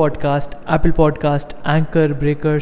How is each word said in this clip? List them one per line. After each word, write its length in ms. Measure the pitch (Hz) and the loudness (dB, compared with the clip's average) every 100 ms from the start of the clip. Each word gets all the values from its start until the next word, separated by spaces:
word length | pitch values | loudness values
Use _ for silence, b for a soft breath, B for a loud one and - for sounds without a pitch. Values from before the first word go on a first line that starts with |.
Podcast, 500 | 151 - 147 143 - - - 160 | 0 0 -2 -2 -4 -8 -2 2
Apple 180 | 170 160 | 4 4
Podcast, 460 | 151 147 151 143 - - - 156 | 2 2 -2 -2 -4 -6 -2 0
Anchor, 320 | 151 165 151 139 | 2 2 0 0
Breaker, 340 | 147 147 156 151 | -2 -2 -2 -2